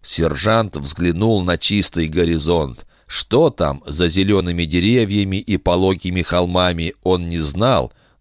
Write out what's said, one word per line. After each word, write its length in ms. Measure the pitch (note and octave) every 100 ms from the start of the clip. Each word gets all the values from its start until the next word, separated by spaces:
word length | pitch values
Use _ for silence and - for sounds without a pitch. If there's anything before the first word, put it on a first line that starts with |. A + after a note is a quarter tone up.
Сержант 760 | - - E2 C#2+ G2 A2+ G#2+ D2
взглянул 640 | C#2+ - F2 E2+ A2 G#2+
на 160 | F2+ F2
чистый 500 | - G#2 F#2 F2 D#2+
горизонт. 800 | D#2+ E2+ E2 D2+ E2+ C#2+ A#1 - _ _
Что 440 | - - B2 D#3+
там 320 | - D#2 C#2 -
за 220 | D2 E2+
зелёными 560 | F2 G2 G2+ F2 F2
деревьями 720 | E2 F2 F#2+ B2 G#2+ G#2 G2 F#2+
и 200 | G#2+ F#2+
пологими 640 | - F2 F#2+ F#2+ F2 F2+
холмами, 720 | E2+ F2 F2+ F2+ F2+ F2 E2 -
он 260 | F#2 F#2 E2+
не 100 | E2+
знал, 540 | D#2 D#2+ A#2 A2+ B1 - _ _